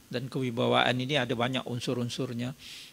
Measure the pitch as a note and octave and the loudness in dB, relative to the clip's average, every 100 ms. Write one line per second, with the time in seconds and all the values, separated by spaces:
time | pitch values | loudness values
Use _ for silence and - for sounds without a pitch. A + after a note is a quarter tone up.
0 | - B2 C3 C#3+ C3 A#2 A#2+ A#2+ B2 B2 | -8 -6 -4 -2 -2 2 4 6 6 4
1 | B2+ D3 B2 A#2+ B2 C3 - B2 - B2 | 2 0 2 0 0 0 -2 -4 -2 -2
2 | A#2+ - C3 A#2 B2 - - - - | -2 -4 -4 -4 -6 -8 -14 -16 -18